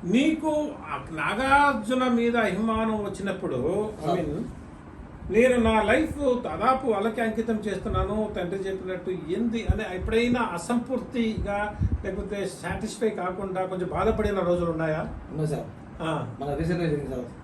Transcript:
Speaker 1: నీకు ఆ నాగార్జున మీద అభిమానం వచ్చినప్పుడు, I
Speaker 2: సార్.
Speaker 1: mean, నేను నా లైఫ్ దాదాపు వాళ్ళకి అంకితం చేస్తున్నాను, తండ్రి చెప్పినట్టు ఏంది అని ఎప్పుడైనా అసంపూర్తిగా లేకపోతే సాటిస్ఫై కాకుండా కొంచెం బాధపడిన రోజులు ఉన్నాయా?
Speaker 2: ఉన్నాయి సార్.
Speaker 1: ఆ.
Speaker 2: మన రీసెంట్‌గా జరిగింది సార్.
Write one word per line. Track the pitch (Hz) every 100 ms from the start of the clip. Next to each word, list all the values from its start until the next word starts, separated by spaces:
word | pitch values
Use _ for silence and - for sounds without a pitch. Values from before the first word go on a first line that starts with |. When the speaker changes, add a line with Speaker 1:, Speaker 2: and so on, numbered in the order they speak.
Speaker 1:
నీకు | 175 226 311 311 311 302 294 - -
ఆ | - -
నాగార్జున | 156 143 208 269 277 285 240 208 254 254
మీద | 233 233 233
అభిమానం | 208 185 226 220 220 214
వచ్చినప్పుడు, | 202 - 196 185 175 131 139 202 214 -
I | -
Speaker 2:
సార్. | 185
Speaker 1:
mean, | 151 151 - - - - - - - - -
నేను | 202 254 247
నా | 220 220
లైఫ్ | 208 262 311 285
దాదాపు | 285 240 - 160 226 269 269
వాళ్ళకి | 202 220 220
అంకితం | 226 220 226 214
చేస్తున్నాను, | 202 190 220 190 190 214 214 196
తండ్రి | 175 196
చెప్పినట్టు | 190 190 180 185 185
ఏంది | 180 147 196 233 226 214
అని | 196 202 185
ఎప్పుడైనా | 226 226 240 247
అసంపూర్తిగా | 226 175 - 240 240 247 - 247 226 208 196 202 208 208 - - 196
లేకపోతే | 196 190 202 185 -
సాటిస్ఫై | 170 196 226 - 226
కాకుండా | - 180 185 190 185 185
కొంచెం | 180 175
బాధపడిన | 156 202 214 208 196
రోజులు | 175 175 170
ఉన్నాయా? | 160 160 156 - - -
Speaker 2:
ఉన్నాయి | 151 151
సార్. | 143 - - - -
Speaker 1:
ఆ. | 160 151 120 -
Speaker 2:
మన | 139
రీసెంట్‌గా | 143 165 175 165
జరిగింది | 147 135 127
సార్. | 120 -